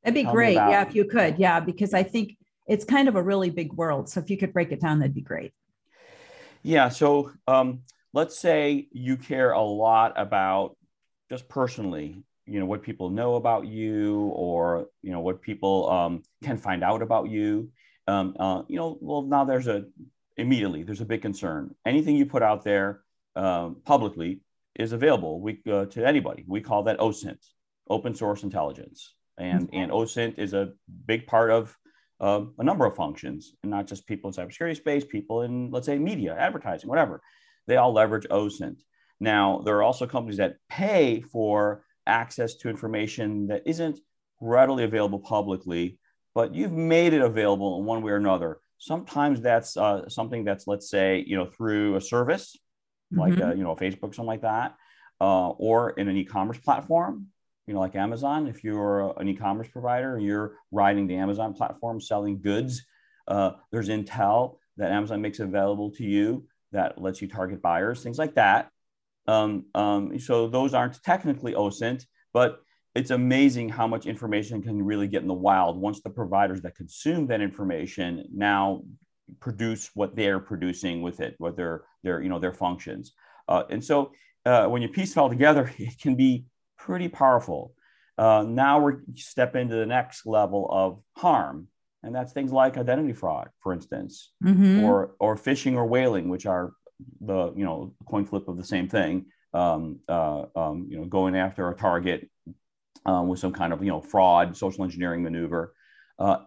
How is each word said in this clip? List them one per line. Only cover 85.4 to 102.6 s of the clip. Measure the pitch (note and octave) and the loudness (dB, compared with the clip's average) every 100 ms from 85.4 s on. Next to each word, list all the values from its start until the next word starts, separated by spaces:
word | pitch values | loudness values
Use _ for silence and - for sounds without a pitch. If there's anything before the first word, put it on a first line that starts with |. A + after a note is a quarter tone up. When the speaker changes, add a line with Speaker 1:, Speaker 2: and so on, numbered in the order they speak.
| D3 D3 B2 | 6 6 2
Speaker 2:
<laughs> | - | -6
it | A2+ - | -12 -4
can | D3 | -2
be | B2+ C3 B2 B2+ _ _ _ | 4 4 4 -6 _ _ _
pretty | - F3+ F3 | -6 -4 -4
powerful. | - C3+ B2 - D2+ - _ _ _ _ - | 2 4 4 2 -8 -10 _ _ _ _ 2
Uh, | A2 A2 G#2+ | 6 6 4
now | A#2+ C3+ D3 | 2 4 6
we're | D3 C#3 - B2 | 4 0 -10 -16
step | - - B2 C3 | -10 0 0 0
into | B2 | -2
the | A2+ | -2
next | A2 B2+ A#2+ - | 0 -2 -2 -10
level | A2 G#2+ G2+ G2 F#2 | -2 0 2 0 0
of | F#2+ F#2+ F#2+ _ - | 0 0 -2 _ -2
harm, | F3 C3+ C#2+ C#2+ F2+ _ _ _ | 2 2 0 -10 -16 _ _ _
and | A2+ | -8
that's | B2 B2 | -8 -6
things | C#3+ C3+ | -6 0
like | C3 C3 C3 | 4 4 2
identity | B2+ C3+ D3+ | 0 0 0
fraud, | A2+ F2 D2 - _ | -2 -4 -4 -8 _
for | F#2+ | -6
instance, | F2 - - - - - _ | -6 -6 -10 -10 -16 -20 _
Speaker 1:
Mm-hmm. | F3+ F#3+ G3 G3 | 4 8 8 8
Speaker 2:
or, | G#3+ G3+ - _ | 6 4 2 _
or | G#2+ | 0
phishing | G#2+ - C3+ C3+ | 0 0 0 2
or | B2 A#2 | 0 2
whaling, | B2 B2+ G2+ F2 | 4 4 2 -2
which | F2+ G2+ | -4 -2
are | F2+ F2+ _ _ _ - - | -2 -2 _ _ _ -20 -12
the, | G#2+ F#2+ E2+ G2 | -4 -2 -2 -2
you | |
know, | F#2+ D#2 - _ - | -4 -4 -10 _ -4
coin | G#2 | -2
flip | G2 G2+ F#2+ | -2 -4 -6
of | F2 | -10
the | |
same | F#2 G2+ F#2 | -4 -4 0
thing. | G#2+ E2 F#2 - _ _ | 0 0 -2 -6 _ _
Um, | E2+ F2 D#2+ D#2+ C#2+ - | 0 0 0 -4 -10 -4
uh, | E2+ D#2 D2 - | -2 0 -4 -6
um, | E2 D#2 D#2 F#2 | -4 -4 -4 -8
you | D#2+ | -10
know, | |
going | E2+ F#2+ F#2 | -4 0 0
after | F#2 F#2+ F#2+ F2+ | 0 -2 -2 -6
a | |
target, | F2 G2+ F2 F2+ E2 - _ E2 - | -2 0 0 -2 -4 -8 _ -20 -20